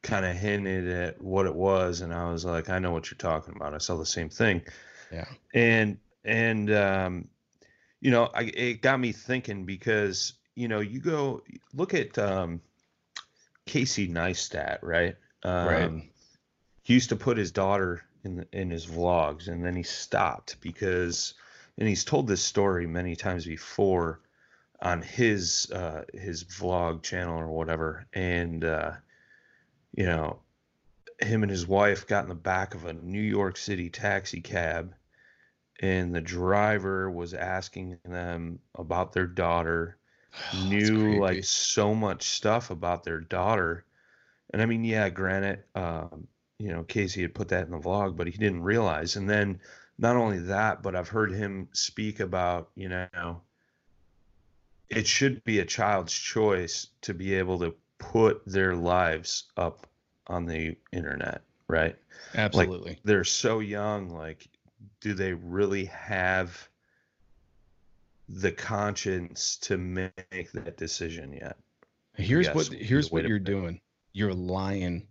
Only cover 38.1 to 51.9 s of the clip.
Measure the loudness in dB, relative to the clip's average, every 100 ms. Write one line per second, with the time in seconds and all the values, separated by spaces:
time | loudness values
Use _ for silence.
38.1 | -6 -4 -6 -6 -10 _ -14 -4 -2 0
39.1 | 0 0 0 2 2 2 0 -2 -8 _
40.1 | _ _ -14 -8 -4 2 4 4 4 4
41.1 | 4 4 2 0 0 2 4 4 4 0
42.1 | -2 -4 0 2 2 0 -6 -2 -2 -4
43.1 | -6 -4 0 2 2 2 -2 _ _ _
44.1 | _ _ _ _ 0 2 2 2 2 2
45.1 | 0 0 0 0 -4 -8 -6 -4 -4 -8
46.1 | -12 -18 _ _ _ -6 -6 -4 -2 -2
47.1 | -2 -4 -4 -2 -2 -2 -6 -2 0 0
48.1 | -2 -6 0 0 0 0 2 2 0 -2
49.1 | -4 0 2 2 -2 -10 -20 -20 0 4
50.1 | 4 2 0 -2 0 0 0 -4 -4 -2
51.1 | 0 0 0 -4 -6 -8 -4 -4